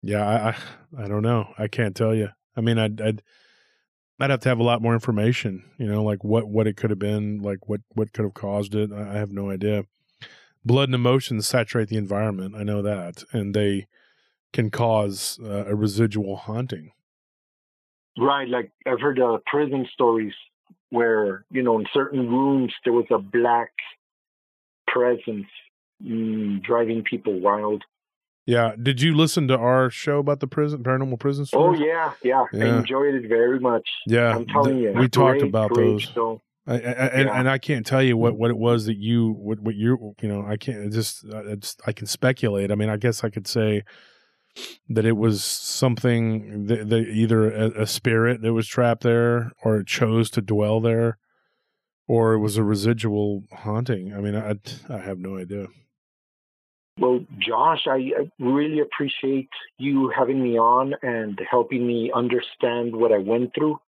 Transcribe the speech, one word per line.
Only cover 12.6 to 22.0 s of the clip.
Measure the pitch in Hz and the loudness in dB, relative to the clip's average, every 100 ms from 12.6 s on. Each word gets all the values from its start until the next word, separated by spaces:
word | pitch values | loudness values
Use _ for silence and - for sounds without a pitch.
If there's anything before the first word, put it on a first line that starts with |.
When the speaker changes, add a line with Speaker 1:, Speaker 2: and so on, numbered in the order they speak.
Speaker 1:
know | 104 104 | -4 -2
that. | 101 101 87 87 - | -2 -4 -6 -14 -8
And | 120 101 | -4 -2
they | 101 104 98 - _ _ _ _ _ _ | 0 0 -2 -6 _ _ _ _ _ _
can | - 110 | -2 -2
cause, | - 120 110 104 98 - - | 0 0 2 0 -4 -8 -10
uh, | 113 101 101 | -8 -8 -4
a | |
residual | 104 104 98 113 107 98 98 | 0 0 2 2 2 -6 -8
haunting. | - 110 127 95 78 _ _ _ _ _ _ _ _ _ _ _ _ - | -8 -8 -8 -10 -14 _ _ _ _ _ _ _ _ _ _ _ _ 0
Speaker 2:
Right. | 135 139 131 | 2 2 0
Like | 123 117 _ - | -4 -6 _ -4
I've | 123 | -2
heard, | 143 131 | 0 2
uh, | 123 110 - | 2 0 -2
prison | 143 147 135 120 | -2 0 -2 -6
stories | - 123 113 107 - - _ _ _ _ | 0 2 2 -2 -8 -20 _ _ _ _
where, | 120 117 110 104 95 _ | 0 2 4 2 -2 _
you | 131 | -2
know, | 123 113 | 2 2
in | 107 | 2
certain | 143 | -2